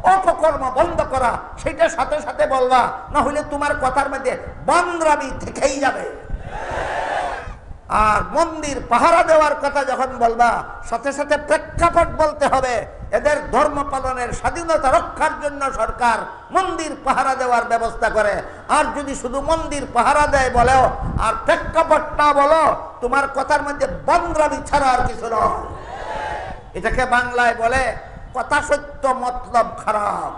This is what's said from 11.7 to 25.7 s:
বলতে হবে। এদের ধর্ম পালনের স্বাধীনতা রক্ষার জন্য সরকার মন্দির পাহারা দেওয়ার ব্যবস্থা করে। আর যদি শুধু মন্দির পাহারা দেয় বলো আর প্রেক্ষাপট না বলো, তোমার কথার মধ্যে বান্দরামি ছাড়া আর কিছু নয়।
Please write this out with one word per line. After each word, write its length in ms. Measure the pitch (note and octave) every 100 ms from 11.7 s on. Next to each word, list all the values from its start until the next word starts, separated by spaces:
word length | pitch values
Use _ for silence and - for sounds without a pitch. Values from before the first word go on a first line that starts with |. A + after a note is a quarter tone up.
| - E4+ E4+ E4 -
বলতে 240 | D#4 D4+ C#4
হবে। 220 | C4 B3+ A3+ - - - G#3+
এদের 200 | C#4 D4 C#4+
ধর্ম 240 | A#3 D4+ D4 C#4
পালনের 380 | C4+ C4 B3+ A#3+ -
স্বাধীনতা 500 | B3+ D4 E4 D#4 C4+
রক্ষার 420 | D#4+ - - D4+ D4+
জন্য 180 | D4 C#4+ C4+ A#3+
সরকার 380 | A3 - A#3+ G#3+ F#3 - -
মন্দির 360 | F4 F#4+ E4 D#4 C4
পাহারা 280 | C4 B3 C4+ C4
দেওয়ার 220 | B3 A#3+ A3+
ব্যবস্থা 360 | A#3 A3+ - A3 G#3+
করে। 160 | G#3 F#3 - - - C4+
আর 80 | C#4+ C#4
যদি 160 | C#4 C4+
শুধু 180 | B3 C4+ C#4+
মন্দির 340 | D#4+ D#4 D4 B3+
পাহারা 300 | A#3 A#3+ C#4+ D4
দেয় 180 | C#4 C4 A#3+
বলো 220 | A#3+ C4 A#3 - - -
আর 80 | A3 -
প্রেক্ষাপট 580 | - E4 - D#4+ D#4+ D#4 - -
না 80 | D4 C#4
বলো, 220 | C#4 D#4+ C#4+ - - -
তোমার 240 | A#3+ C#4 C4+ C4+
কথার 240 | C4 C#4+ C#4+
মধ্যে 200 | C#4+ C4+ - -
বান্দরামি 500 | E4+ E4+ D#4 D4+ C4+ -
ছাড়া 180 | D4 C4+
আর 60 | B3 B3
কিছু 180 | A3+ A3+
নয়। 220 | A3 G3+ - -